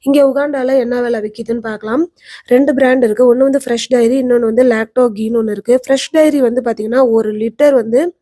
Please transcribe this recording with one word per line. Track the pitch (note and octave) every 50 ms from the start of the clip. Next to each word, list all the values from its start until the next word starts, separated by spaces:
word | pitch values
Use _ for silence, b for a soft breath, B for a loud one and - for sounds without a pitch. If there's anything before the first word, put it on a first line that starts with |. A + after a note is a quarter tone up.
| _
இங்க | C4+ C#4 D4 C#4 C4+
உகாண்டால | B3 C#4 C#4+ D4 C#4+ C4+ B3+ B3+ C4+ C4+ A#3+
என்ன | A#3+ B3 B3 A#3+
விலை | A#3+ A#3 A3 G#3
விக்குதுன்னு | G#3+ G#3+ - A3+ A3+ A#3 A#3+ A3
பார்க்கலாம். | A3+ G#3+ G#3 - G#3+ A3+ C#4 E4+ F4 _ B B B B B B -
ரெண்டு | B3 B3 C#4+ C#4 C#4+
பிராண்ட் | B3+ C4+ B3+ B3+ C4 B3
இருக்கு. | A3 G#3 G#3 B3+ B3
ஒண்ணு | A#3+ B3+ C4+
வந்து | C#4 C4+ C#4 -
ஃப்ரெஷ் | B3+ A#3+ A#3 - - B3+
டைரி, | B3 A#3 A3+ B3+ C4+ B3+
இன்னொன்னு | B3 A#3+ A#3+ A#3+ A3+
வந்து | A3 A#3 B3+ B3+
லாக்டோ | A3+ A3 A3 A3 _ B3+ B3+ A#3+ G#3
கீன்னு | G3 A3 A3 A#3 A#3
ஒண்ணு | A3 G#3+ G#3
இருக்கு. | G3+ - - B3 B3+ B3+
ஃப்ரெஷ் | - C4+ C4 - - -
டைரி | D#4+ D#4 D#4 D4+ C#4+ C4
வந்து | A#3 A#3 B3 A#3
பாத்தீங்கன்னா, | A#3+ A3+ A3+ G#3+ A3 A#3 C4 C4+ A#3+ A3+
ஒரு | A3+ A3 G#3+ G#3+ G#3+
லிட்டர் | A3 A#3 A3+ _ D4 D4 C#4 B3+
வந்து | A3 A3+ A3+ B3+ D#4+ F4 F4 _